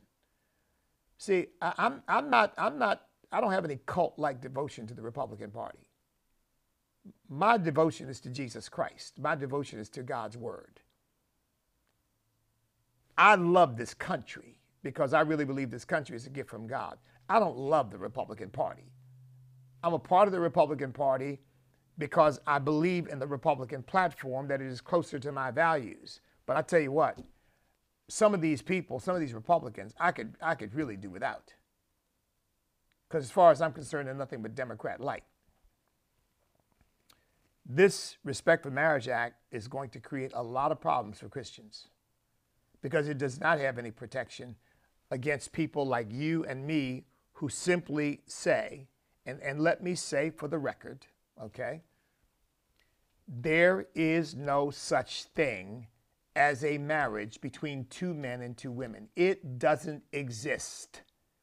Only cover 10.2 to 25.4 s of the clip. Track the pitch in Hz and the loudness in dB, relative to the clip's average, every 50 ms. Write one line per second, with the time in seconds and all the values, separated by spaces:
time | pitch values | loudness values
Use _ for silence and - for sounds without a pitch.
10.2 | 110 107 110 120 117 117 - - - - _ _ _ _ _ _ _ _ _ _ | -6 -8 -10 -10 -10 -10 -10 -12 -14 -20 _ _ _ _ _ _ _ _ _ _
11.2 | _ _ _ _ _ _ _ _ _ _ _ _ _ _ _ _ _ _ _ _ | _ _ _ _ _ _ _ _ _ _ _ _ _ _ _ _ _ _ _ _
12.2 | _ _ _ _ _ _ _ _ _ _ _ _ _ _ _ _ _ _ - - | _ _ _ _ _ _ _ _ _ _ _ _ _ _ _ _ _ _ 4 8
13.2 | 175 202 214 190 175 170 180 185 170 139 117 110 117 - - - - - 185 135 | 10 10 10 8 8 6 8 8 8 6 4 -2 -8 -8 -8 -8 -6 -6 -6 -6
14.2 | - - - - - - - _ _ _ _ _ - 143 120 - 147 127 147 151 | -6 -10 -16 -18 -18 -20 -20 _ _ _ _ _ -10 -6 -2 0 0 4 4 4
15.2 | 160 151 156 147 147 135 135 139 139 120 120 120 - - 175 156 139 - - 117 | 4 4 2 0 0 0 -2 -2 -4 -6 -6 -10 -8 -4 -4 -4 -4 -4 -10 -12
16.2 | 123 - 135 139 117 - - - 113 110 117 123 104 - - - _ _ _ _ | -12 -12 -10 -10 -10 -10 -10 -12 -10 -8 -6 -6 -6 -8 -10 -14 _ _ _ _
17.2 | _ - 190 226 - 165 127 123 135 139 160 151 131 98 92 98 92 110 120 131 | _ 2 4 4 4 4 0 -2 0 2 4 4 4 2 -2 -10 -10 -8 -6 -6
18.2 | 107 92 107 95 92 92 - 143 143 - - - - - - - - - - - | -8 -8 -8 -10 -12 -8 -4 -4 -4 -4 -4 -10 -16 -20 -20 -20 -20 -20 -20 -20
19.2 | - - - - - - - - - _ _ - - 175 170 151 - - - 180 | -20 -20 -20 -20 -20 -20 -20 -20 -20 _ _ -4 -2 0 0 0 2 4 6 8
20.2 | 208 202 190 180 170 165 - 175 156 143 156 135 147 131 117 - 143 139 131 131 | 8 8 6 2 0 2 4 4 4 4 4 -2 -4 -6 -4 0 2 2 2 2
21.2 | 131 143 139 139 _ _ _ _ _ _ _ _ _ _ _ - 151 139 - 175 | 0 -4 -6 -8 _ _ _ _ _ _ _ _ _ _ _ -8 -6 0 4 6
22.2 | 156 151 135 - - 151 143 143 135 151 151 151 160 180 185 175 156 - 151 139 | 6 6 4 0 0 0 0 2 2 2 0 2 2 2 2 0 -2 -4 -6 -6
23.2 | 147 147 143 123 - 160 143 131 131 117 147 131 117 - - 190 185 170 - - | -6 -6 -4 -2 2 2 0 0 0 -8 -8 -10 -6 0 2 2 2 2 0 -4
24.2 | - 135 127 131 143 139 139 135 135 131 127 123 - - 185 170 151 - - 139 | -8 -6 -6 -6 -4 -2 -2 -2 -2 -4 -8 -10 -4 0 0 0 0 0 -6 -8
25.2 | 117 147 139 139 | -6 -6 -4 -4